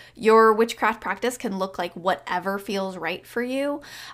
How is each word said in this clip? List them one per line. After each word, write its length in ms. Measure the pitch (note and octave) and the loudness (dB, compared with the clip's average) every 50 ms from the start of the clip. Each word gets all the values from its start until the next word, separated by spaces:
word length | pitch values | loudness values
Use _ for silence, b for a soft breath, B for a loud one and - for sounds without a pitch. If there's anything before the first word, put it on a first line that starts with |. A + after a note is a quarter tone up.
| B B B | B B B
your 360 | - - A3 A3 A3+ A3 A3 A3 | 0 4 6 8 8 8 8 6
witchcraft 460 | G#3+ A#3 A#3 - - - G#3+ A3+ A3+ | 4 2 0 0 -2 0 0 0 -2
practice 360 | - F3+ G3 G3 - B3 B3 | -4 -6 -6 -2 -2 -4 -4
can 200 | - - A3+ G3 | -4 -6 -6 -4
look 220 | F#3+ F#3+ F#3+ F#3+ - | -4 -4 -6 -4 -6
like 140 | F3 F3+ - | -8 -6 -6
whatever 640 | F3+ E3 F#3+ F3+ - - - F#3 F3+ F3+ G3 G3 G3+ | -4 -2 -2 -2 -2 -2 -4 -4 -4 -2 -2 -4 -4
feels 380 | G3 - G3 G3 F#3+ F#3+ F#3 | -6 -4 -4 -4 -4 -4 -6
right 280 | F3+ E3 E3 F#3 - - | -6 -6 -6 -6 -8 -10
for 180 | - - A#3+ | -8 -6 -6
you, 380 | B3 B3 C4 C4+ C#4 C#4+ C#4+ D4 B B B B B B | -4 -2 -2 -2 -2 -2 -4 -6 B B B B B B